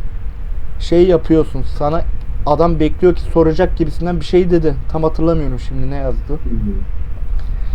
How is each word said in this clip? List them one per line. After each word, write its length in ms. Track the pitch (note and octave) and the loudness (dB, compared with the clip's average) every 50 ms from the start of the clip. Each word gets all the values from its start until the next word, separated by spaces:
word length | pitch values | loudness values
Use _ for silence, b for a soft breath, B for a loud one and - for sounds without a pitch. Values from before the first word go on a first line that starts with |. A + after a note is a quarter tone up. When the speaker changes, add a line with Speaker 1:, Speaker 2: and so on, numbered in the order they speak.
| - - - - - - - - - - - - - - - - | -4 -4 -4 -4 -6 -6 -6 -6 -6 -4 -4 -2 -2 -2 -2 -2
Speaker 1:
şey 280 | - - E3+ E3+ F3+ | -2 2 4 4 4
yapıyorsun? 560 | F#3+ F3 D#3+ - - D#3+ D#3+ D3+ - - C#3+ B2+ | 4 4 2 2 2 2 2 2 0 -2 -2 0
Sana 400 | - - - D3 D3 D#3 E3+ - - - - - - - - - | 0 0 0 -2 0 0 0 0 0 0 -2 -2 -4 -4 -2 0
adam 340 | C#3+ D3 C#3 E3 E3+ E3 D3+ | 0 2 2 4 2 2 2
bekliyor 340 | D#3 D3+ - - - F3+ - | 2 0 0 2 2 2 2
ki 80 | - - | 2 -2
soracak" 540 | - - E3 D#3+ D#3+ D#3+ D3+ F#3 F3 - | 0 2 2 2 2 2 2 0 0 0
gibisinden 440 | - E3+ D3+ - - E3 F3 F3 E3 | 0 0 -2 0 -2 -2 -2 -2 -4
bir 40 | D3 | -2
şey 260 | - - F3+ F#3 F3 | 0 2 2 2 4
dedi. 240 | F3 E3 D#3+ G3+ - - - - - | 2 2 2 2 0 0 -2 -2 -2
Tam 100 | D#3+ D#3 | 0 0
hatırlamıyorum 560 | D#3+ - - D#3+ E3 E3 D#3+ D3 C3+ B2+ B2+ | 0 0 2 0 2 2 2 0 -2 -2 -2
şimdi 320 | - - C3 C3 C3+ C3 | -4 -4 -2 0 0 0
ne 60 | C3+ | 0
yazdı. 320 | C#3+ C#3 C3 A#2+ - - - | -2 -2 -2 -2 -2 -2 -4
Speaker 2:
Hı 60 | C#3+ | -4
hı. 400 | - - - A#2+ A2 G#2+ G#2+ G#2 G#2+ G#2 - - - - - - - - - - B B B B B B B | -4 -2 -2 -2 -2 -2 -2 -2 -2 -2 -2 -2 -2 -2 -2 -4 -4 -2 -2 0 B B B B B B B